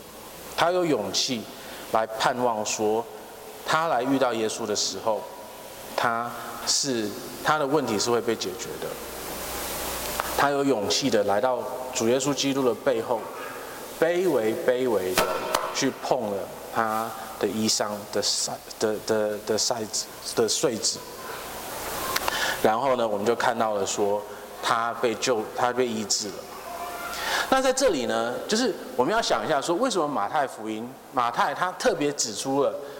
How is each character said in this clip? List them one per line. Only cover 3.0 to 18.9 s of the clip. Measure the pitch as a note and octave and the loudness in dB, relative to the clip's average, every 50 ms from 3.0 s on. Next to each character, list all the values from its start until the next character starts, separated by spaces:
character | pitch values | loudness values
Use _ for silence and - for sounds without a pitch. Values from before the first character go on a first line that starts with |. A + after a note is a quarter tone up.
| A2+ - - - - - - - - - - - - | 0 -4 -10 -14 -14 -16 -16 -16 -16 -14 -14 -10 -4
她 | - - D#3+ E3 E3+ | 0 2 2 2 4
来 | D3 A#2+ | 2 2
遇 | B2+ C3 C#3 B2+ | 2 2 4 4
到 | C3 B2 A#2 | 4 2 2
耶 | A2+ A2 | 2 0
稣 | G#2+ - - A#2 | 0 -2 -2 -2
的 | G#2 G#2 | 0 0
时 | F#2+ - - F2+ F#2+ | 0 0 -2 -2 -2
候， | G2+ A2+ G#2+ G2+ - - - - - - - - - - - - - - - | 0 0 0 0 -2 -8 -12 -14 -14 -14 -14 -14 -14 -14 -14 -14 -12 -6 -2
她 | - - A#2+ A#2 A#2 A#2+ A#2+ - - - - - - - | 0 2 2 2 0 -2 -4 -6 -8 -10 -10 -10 -6 -2
是， | - - - - C#3+ B2 A2+ G#2+ G#2 G2 - - - - - | 0 0 0 2 0 0 0 0 -2 -4 -6 -10 -10 -8 -4
她 | - - D#3 | 2 2 4
的 | D#3 D3 | 4 4
问 | C3+ C#3+ D#3 C3 | 4 2 2 2
题 | A#2 A2 G2 | 2 0 2
是 | - A#2+ | 2 4
会 | A#2+ A2+ | 2 2
被 | G#2+ A#2 A2 | 2 2 0
解 | - - F#2+ F2+ - | 0 -2 -6 -6 -6
决 | - - - - | -8 -8 -8 -6
的。 | - - - - - - - - - - - - - - - - - - - - - - - - - - - - - - - | -6 -6 -8 -8 -10 -10 -10 -10 -8 -8 -8 -8 -6 -6 -6 -6 -6 -6 -6 -4 -4 -4 -4 -4 -4 -4 -2 -2 -2 0 2
她 | - C#3 C#3+ | 4 4 4
有 | C#3+ C#3 | 4 4
勇 | C#3 C#3 B2+ G#2+ G2+ G2 | 6 6 6 4 4 2
气 | - - D3 C3 | 2 2 2 4
的 | A2 G#2 G2+ | 4 6 6
来 | G2 G2 G#2 | 6 4 4
到 | A#2 B2+ B2+ A#2 A2 - - - - - - | 4 4 2 2 0 -4 -6 -6 -6 -4 -2
主 | - A2+ | 2 4
耶 | A2+ B2 C3+ | 4 4 4
稣 | C3 D3 C#3 | 4 2 0
基 | C3+ C#3 C#3 | 2 2 2
督 | C3+ C#3 | 2 4
的 | C3 B2 A2 | 4 4 4
背 | G#2 - D3 B2 A2+ | 4 2 2 2 2
后， | A2 - B2 A2 - - - - - - - - - - - - - - - - | 2 0 0 -2 -2 -6 -8 -8 -10 -10 -10 -10 -10 -10 -12 -12 -12 -8 0 2
卑 | E3 E3 F3 F3 F#3+ F3+ | 2 4 4 4 4 4
微 | D3 A#2+ A2 A2 A2+ A#2+ - | 4 4 4 2 0 2 2
卑 | B2+ B2 B2 C3 | 2 2 4 4
微 | B2+ A2 F#2+ F#2 F#2 F#2 | 2 2 2 2 2 2
的 | - - - - - - - - - - - - | 2 2 2 0 -2 -4 -4 -6 -6 -6 -6 -2
去 | - C#3+ C3 A#2 - | 0 0 0 0 -2
碰 | - - D#3+ C3 A2+ G#2 | -2 0 0 0 0 -2
了 | G2+ G2 F2+ - - - - - - | -2 -4 -6 -8 -10 -12 -12 -6 -2
他 | A#2 A2+ A2 G#2+ A2 A2+ A2+ A2 - - - - - | -2 0 0 0 -2 -2 -4 -6 -8 -10 -10 -4 -2
的 | - G#2 | -2 0
衣 | F#2 A2 A2 | 0 0 0
裳 | G#2+ - - A2+ G#2 G#2 G#2 - - | 2 2 0 0 -2 -4 -6 -6 -4
的 | - G#2 | -2 0
塞-， | F#2+ - - - - B2 B2 - - - - - | 0 0 0 0 -2 -4 -6 -8 -10 -12 -4 0
的， | - G#2+ | 0 0